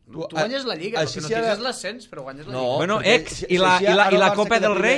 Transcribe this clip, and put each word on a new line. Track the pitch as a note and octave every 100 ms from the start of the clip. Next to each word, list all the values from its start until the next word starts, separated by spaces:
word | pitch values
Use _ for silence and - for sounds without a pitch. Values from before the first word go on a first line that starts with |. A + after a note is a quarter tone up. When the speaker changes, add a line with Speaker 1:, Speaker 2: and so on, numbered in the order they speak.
| _
Speaker 1:
Tu, |
Speaker 2:
Tu, | C#3+ D#3+
Speaker 1:
tu | D#3
guanyes | F#3 C4+ C4
la | E3
Lliga, | F#3+ A3
Speaker 2:
a, |
Speaker 1:
perquè | D#3
Speaker 2:
així | F#3
Speaker 1:
no | D#3
Speaker 2:
sí |
ara | A3 A3+
Speaker 1:
tires | G#3
l'ascens, | B3+ A3+ F#3 A#3+ -
però | - C3
guanyes | C#3 D#3
la |
Speaker 2:
No, | B2+
Speaker 1:
Lliga. | B2 C#3+
Speaker 3:
Bueno, | F3 G#3+
Speaker 2:
perquè | F#3 -
Speaker 3:
ex, | - -
Speaker 2:
si, | -
Speaker 3:
i | F3+
la, | F#3 F#3
Speaker 2:
si | G3
Speaker 3:
i |
Speaker 2:
ara | F#3+
Speaker 3:
la, | G3
i | G3
Speaker 2:
el |
Speaker 3:
la | F#3+
Speaker 2:
Barça | G3+
Speaker 3:
Copa | G#3 A3+
Speaker 2:
queda | G#3+
Speaker 3:
del | G3
Speaker 2:
primer | G#3+